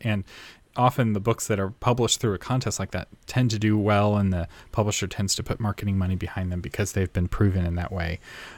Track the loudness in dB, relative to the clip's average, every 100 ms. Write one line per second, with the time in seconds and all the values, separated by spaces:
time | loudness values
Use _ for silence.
0 | -2 -2 -4 -14 -20 -20 _ 2 2 4
1 | 2 2 0 -2 0 0 -2 -2 0 2
2 | 2 2 0 -2 -2 -2 -2 -4 -4 -6
3 | -8 -14 -4 0 2 2 2 4 4 4
4 | 4 4 2 0 -2 -10 -6 -2 0 -2
5 | -4 -4 -2 -2 -4 -4 -4 -2 0 0
6 | 0 -2 -4 -4 -4 -4 -4 -4 -2 0
7 | 0 0 0 2 2 2 0 -2 -4 -4
8 | -4 -6 -10 -18 -18